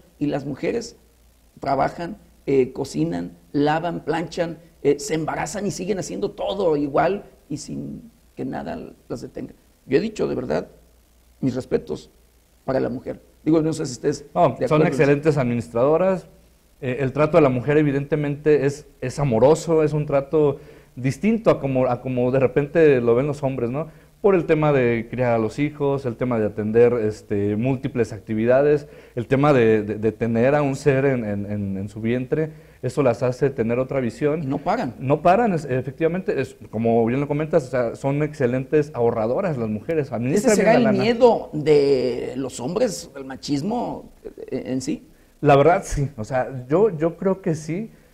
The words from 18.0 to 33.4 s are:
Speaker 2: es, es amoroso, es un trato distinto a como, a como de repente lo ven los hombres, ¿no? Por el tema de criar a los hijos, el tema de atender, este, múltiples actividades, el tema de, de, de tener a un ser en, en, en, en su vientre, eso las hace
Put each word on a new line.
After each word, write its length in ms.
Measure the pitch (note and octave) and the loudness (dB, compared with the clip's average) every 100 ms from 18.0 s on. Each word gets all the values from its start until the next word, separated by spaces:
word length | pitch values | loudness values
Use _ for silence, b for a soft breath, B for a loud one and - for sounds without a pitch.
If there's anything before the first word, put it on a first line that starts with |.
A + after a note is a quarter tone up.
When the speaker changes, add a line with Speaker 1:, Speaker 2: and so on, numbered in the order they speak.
| C#3+ D#3 D3 C#3+ D#3 D3 C3+ | -2 -2 -2 -2 2 2 2
Speaker 2:
es, 220 | C#3+ - _ | -2 -10 _
es 180 | B2+ C3+ | -8 -2
amoroso, 640 | C#3+ A2 B2+ D#3+ E3+ D#3+ | 0 4 4 4 2 2
es 80 | D3+ | 2
un 140 | D3+ D3 | 0 -2
trato 520 | C#3 C#3 D#3+ D3 C#3 B B B - | -2 0 2 2 0 B B B -6
distinto 540 | B2+ - G3+ A3+ G3+ | -4 0 0 2 2
a 100 | D3+ | 2
como, 260 | C#3 C3 B2+ | 0 0 0
a 140 | B2 | 0
como 320 | C3 B2+ B2 | -2 -2 0
de 80 | C3+ | 2
repente 600 | B2+ - C#3+ E3 D#3 C3 | 2 2 0 4 6 6
lo 140 | A#2 | 4
ven 140 | A#2+ D3 | 2 2
los 160 | C#3 | -2
hombres, 260 | C3+ C3+ A#2 | -4 -2 -4
¿no? 160 | C3+ D#3+ B B _ | -4 -8 B B _
Por 140 | G#3 | 2
el 120 | F#3+ D#3+ | 2 2
tema 260 | D#3 D3+ | 2 4
de 340 | C#3+ A#2+ A#2 A2+ | 4 4 2 -2
criar 240 | A#2+ B2 | -2 0
a 60 | A2+ | 2
los 220 | A2 B2 | 0 -2
hijos, 440 | D3 D3 C#3+ C#3 | -4 -2 -2 -2
el 120 | B2+ A2+ | -4 -4
tema 240 | B2+ A#2 | -2 0
de 60 | G#2 | -2
atender, 460 | G#2 G#2+ A2+ B2 | -2 0 6 6
este, 600 | A#2+ G#2+ G#2+ - G#2 G2+ | 4 0 -4 -4 -2 0
múltiples 580 | G#2 B2+ C3 C3+ B2 A2+ | 0 0 -2 -4 -2 -2
actividades, 760 | G#2+ - A2 A#2 B2+ D3 D3 D3 B B | -4 -6 -2 2 4 4 0 -2 B B
el 140 | - A2+ | -10 -2
tema 240 | C3+ D3 | 2 4
de, 300 | C3+ A2+ A2 | 4 4 4
de, 100 | G2+ | 0
de 160 | G#2+ A2 | -2 -2
tener 460 | G#2+ A#2 A2+ B2 D3 | -2 -2 2 2 2
a 60 | |
un 120 | C#3+ | 0
ser 300 | C3+ D3+ C3 | -2 0 2
en, 200 | C#3 B2+ | 2 0
en, 220 | G#2+ G2+ G2+ | -2 -6 -4
en, 280 | G#2 G2 F#2+ | -4 -4 -6
en 120 | G2+ | -8
su 120 | A2+ | -6
vientre, 500 | A2+ B2 B2+ D3+ D#3 D#3 B B | -2 -2 -2 -4 -4 -8 B B
eso 220 | B2+ D#3 | -6 0
las 180 | C3+ A2+ | 0 2
hace 260 | B2+ A#2+ | -2 0